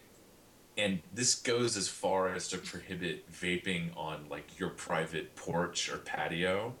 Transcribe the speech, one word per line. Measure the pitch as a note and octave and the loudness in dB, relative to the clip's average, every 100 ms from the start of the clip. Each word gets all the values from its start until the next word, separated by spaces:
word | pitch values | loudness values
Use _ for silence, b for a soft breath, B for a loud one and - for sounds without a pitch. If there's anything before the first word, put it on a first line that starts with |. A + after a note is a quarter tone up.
| B B - - - - - - | B B -20 -20 -20 -20 -8 0
And | G#2 F#2+ - | 2 2 -2
this | G2+ B2 - | 0 2 2
goes | - A#2+ A#2+ G#2 | 4 4 4 2
as | F2+ | -2
far | - F2+ F#2+ F#2 | 0 2 4 4
as | F2+ - | 0 -4
to | F2+ | -4
prohibit | - F2+ - F2+ F2 D2+ - | -6 -8 -6 -2 -2 -4 -8
vaping | E2 F2+ F2+ - F2 E2+ E2 | -4 0 0 2 0 0 -2
on, | D#2 D2+ D2+ | -4 -6 -6
like, | D2 D2+ - | -10 -10 -4
your | F2+ | -4
private | - - E2 D#2+ D#2+ - - | -2 -2 0 0 -2 -6 -8
porch | - E2+ F2 - - | -2 0 0 0 -2
or | C#2+ | -2
patio. | - - D#2 E2 F#2 G2 A#2 B2+ | -4 -2 0 2 2 2 0 -6